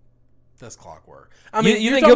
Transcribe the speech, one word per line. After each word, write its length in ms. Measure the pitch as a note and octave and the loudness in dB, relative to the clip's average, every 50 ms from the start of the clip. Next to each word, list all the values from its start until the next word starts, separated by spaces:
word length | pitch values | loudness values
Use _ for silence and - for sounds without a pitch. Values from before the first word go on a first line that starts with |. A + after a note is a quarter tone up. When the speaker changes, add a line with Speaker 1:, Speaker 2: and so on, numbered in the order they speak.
| _ _ _ _ _ _ _ _ _ _ _ _ | _ _ _ _ _ _ _ _ _ _ _ _
Speaker 1:
That's 160 | B2+ A2 - | -20 -20 -20
clockwork. 540 | _ - F2+ D#2+ D#2 _ _ C#2+ C#2 C#2+ _ - _ _ - | _ -20 -20 -20 -20 _ _ -20 -20 -20 _ -20 _ _ -12
I 60 | - G#3+ | -8 -4
Speaker 2:
You, 60 | - | -2
Speaker 1:
mean, 120 | - A3 | -2 -2
Speaker 2:
you 40 | G#3+ | -2
Speaker 1:
you're 100 | A3 A#3 | -4 -4
Speaker 2:
think 120 | C#4 C4 D#4 | -4 0 2
Speaker 1:
talking 40 | D4+ B3 | 2 2